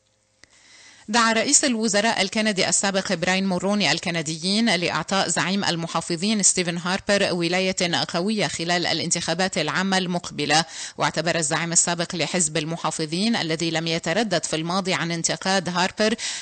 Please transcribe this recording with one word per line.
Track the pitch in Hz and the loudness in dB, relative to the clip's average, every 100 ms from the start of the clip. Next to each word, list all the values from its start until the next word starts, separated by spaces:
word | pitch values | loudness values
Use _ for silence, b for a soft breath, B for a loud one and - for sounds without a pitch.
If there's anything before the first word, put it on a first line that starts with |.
| _ _ _ _ B B B B B B B | _ _ _ _ B B B B B B B
دعا | 233 226 | 2 4
رئيس | 226 254 285 | 2 2 2
الوزراء | 285 220 226 202 226 - | 2 2 2 2 2 2
الكندي | 196 220 214 185 170 | 0 0 0 2 0
السابق | - 202 190 - | 2 2 0 0
براين | 170 175 185 190 | 0 2 2 2
موروني | 175 190 208 156 | 0 0 2 2
الكنديين | 165 180 165 156 160 185 208 233 175 | 2 0 -2 -4 -4 0 2 2 2
لإعطاء | 175 151 - 196 - | 0 -2 0 0 0
زعيم | 175 160 196 | 0 0 0
المحافظين | 156 165 165 165 - 165 208 214 | 0 -2 -2 -4 -2 -2 0 2
ستيفن | - 190 170 170 | 2 2 0 -2
هاربر | 175 196 - 202 190 | -2 -2 2 2 2
ولاية | 170 165 180 185 190 175 139 - | 0 0 2 0 0 0 0 0
قوية | 175 196 214 147 | -2 0 0 -2
خلال | - 170 175 - | -2 0 0 0
الانتخابات | 160 170 170 165 170 190 180 | 0 -2 -2 -2 0 0 0
العامة | 151 151 196 190 | -2 0 0 0
المقبلة. | 185 175 - 143 143 156 165 B B B | 0 -4 -4 -4 2 2 2 B B B
واعتبر | 143 160 170 165 | -2 0 0 0
الزعيم | 147 156 170 | 0 -2 0
السابق | 165 180 170 165 175 | 0 0 -2 -2 -2
لحزب | 147 180 165 160 | -2 0 0 -2
المحافظين | 156 165 160 - 156 170 226 196 | -4 -4 -4 -2 -2 0 0 0
الذي | 160 160 165 | 0 -2 0
لم | 160 165 | -2 -2
يتردد | 165 165 180 226 165 - | -2 0 0 0 0 0
في | 160 | -2
الماضي | 170 190 185 | -2 -2 0
عن | 147 165 | -2 -2
انتقاد | 165 160 156 190 196 175 | -2 -2 -2 0 0 0
هاربر | 175 185 - 220 226 B B | 0 -2 0 0 0 B B